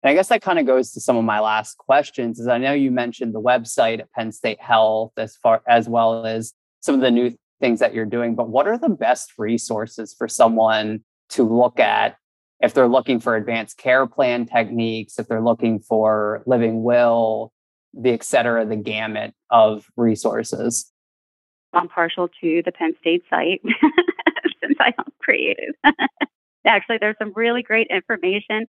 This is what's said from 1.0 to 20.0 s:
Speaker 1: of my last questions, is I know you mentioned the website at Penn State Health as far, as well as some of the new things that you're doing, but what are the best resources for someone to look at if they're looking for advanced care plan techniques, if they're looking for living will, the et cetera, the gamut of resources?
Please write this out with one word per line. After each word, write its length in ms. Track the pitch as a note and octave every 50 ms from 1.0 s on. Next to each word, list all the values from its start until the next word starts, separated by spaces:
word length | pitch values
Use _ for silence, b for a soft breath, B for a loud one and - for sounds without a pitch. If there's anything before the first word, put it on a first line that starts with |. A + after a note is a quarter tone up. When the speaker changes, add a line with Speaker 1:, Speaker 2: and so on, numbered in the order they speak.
| - - B2+
Speaker 1:
of 80 | A#2 A2+
my 160 | A2+ G#2+ G#2
last 380 | G#2+ G#2+ G#2+ A2 G#2+ - - _
questions, 640 | - _ C3+ C#3+ D3 - _ - B2 A#2 A2 A#2
is 80 | A2+ A#2+
I 100 | B2 A#2+
know 160 | B2+ C3+ C#3+
you 180 | C#3+ C#3 C3+
mentioned 420 | B2 B2 A#2+ A#2+ A#2 - B2+ A#2 G#2+
the 80 | A2
website 580 | G#2+ B2 B2 B2 A#2 A2+ - - B2 A2+ A2+ A2
at 120 | - _
Penn 200 | _ - A2+ A2
State 300 | G#2 - - - E3 -
Health 520 | - - B2 A2 A2 A2 A2 A2 A2+ A2+ _ -
as 200 | A2 G#2+ - _
far, 260 | _ A#2+ A2+ A2 _
as 220 | B2 A#2+ A#2 A2+ A2+
well 380 | A#2 A#2 A2+ A2+ A2+ A2+ A2+
as 280 | A2+ A2+ A2+ A2+ - - _ _ _ _ _
some 120 | - - C#3+
of 80 | C3+
the 80 | B2+ B2+
new 220 | A#2+ A#2+ B2 B2 A#2+ _ _ _ _ _
things 180 | - B2 A#2 G#2+
that 140 | - - -
you're 120 | A2+ A2
doing, 300 | G#2 A2 A#2+ A#2+ A#2 A2+
but 140 | G#2+ A#2+ A2+
what 180 | A2 B2+ D3 G3+
are 100 | A3 A#3+
the 120 | C#4 E4
best 440 | G3 C3+ B2 A2+ B2+ B2 - - _ -
resources 760 | A2 G#2 A#2 A#2 - - A#2 G#2+ A2 A2 - - A2 G#2 -
for 140 | _ - -
someone 760 | - - B2 A2+ A2+ A2+ A2 A2 A2 G#2+ G#2+ G#2+ A2 A2 _ _ _ _ _ _
to 140 | - - B2+
look 360 | A2 A2+ A#2 B2 A#2+ - -
at 380 | A#2+ G#2+ G#2+ G#2+ G#2+ A2 - _ _ _ _ _ _ _ _ _
if 140 | - B2 -
they're 140 | C#3 C3 A#2+
looking 320 | A#2+ C3 A#2+ - C3 A2+
for 160 | A2+ C3 A#2
advanced 420 | A2 G#2 A#2 A#2 A2+ A2 - - _
care 280 | - C3 B2+ C3 C3+
plan 400 | A#2+ _ - C#3 B2 A#2+ A#2+ A#2+
techniques, 720 | A#2 - A#2+ A2+ G2+ A#2 A#2 A2+ A2+ A2 A2 G#2+ - - -
if 100 | A2+ _
they're 140 | A#2 A2
looking 380 | A2+ A#2 A#2 A2+ - A#2 A2+ G#2
for 640 | - _ A#2 A2 A2 A2 A2 G#2+ G#2+ G#2 A2 - -
living 380 | B2+ B2+ A#2+ A#2 A2+ A2 A2+ A2
will, 680 | A#2+ A#2+ A#2+ A#2+ A#2 A#2 A#2 A#2 A2 A2 G#2+ A2+ A2+ _ _ _ _ _ _ _ _ _
the 180 | - A#2 B2+
et 120 | A#2+ A2+ -
cetera, 420 | - - C3 A#2 A#2+ A#2 A#2 A2+
the 100 | G#2+ A2+
gamut 580 | G#2+ G#2 A2 G#2+ G#2+ A2 A2 G#2+ G#2+ G#2+ G#2 - _ _ _
of 360 | A#2+ A#2 A2 A2 A2 G#2+ - _ _
resources? 960 | -